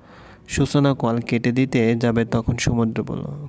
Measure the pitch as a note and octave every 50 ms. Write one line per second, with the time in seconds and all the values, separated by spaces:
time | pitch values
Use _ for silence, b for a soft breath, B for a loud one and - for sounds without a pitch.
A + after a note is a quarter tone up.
0 | B B B B B B B B B - - - E3 - - D3 C#3+ C#3 C3 -
1 | B2 A2+ A#2 A#2+ A#2 - B2 A2 - A#2+ A#2+ C3 C3+ B2+ - B2 A2+ A2+ A#2+ A2+
2 | A#2+ A#2+ A2+ A#2 A2+ A2 A#2 A#2 A2 - A#2+ - - - A#2+ A#2 A#2 A2+ A#2 A#2
3 | - - A2+ - - - C#3+ D3 D3